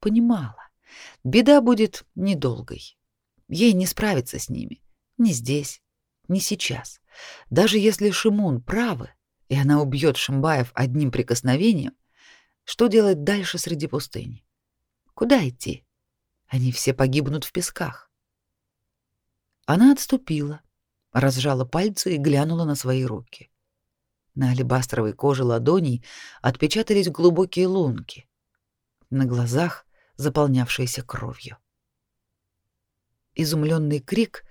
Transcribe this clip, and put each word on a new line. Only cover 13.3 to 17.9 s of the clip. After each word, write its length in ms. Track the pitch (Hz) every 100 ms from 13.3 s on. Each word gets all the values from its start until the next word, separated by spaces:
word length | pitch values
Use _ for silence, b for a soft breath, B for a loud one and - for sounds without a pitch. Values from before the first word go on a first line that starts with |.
| 202 180 170
среди 300 | - 165 156
пустыни? 580 | 156 - - 123 117 _ _ _ _ _ _ _ -
Куда 340 | 226 262 143
идти? 360 | 123 - 131 _ _ _ _ _ _ _
Они 220 | 131 127
все 220 | 123 -
погибнут 500 | 127 131 135 139 147
в 80 | -
песках. 600 | - 175 - 160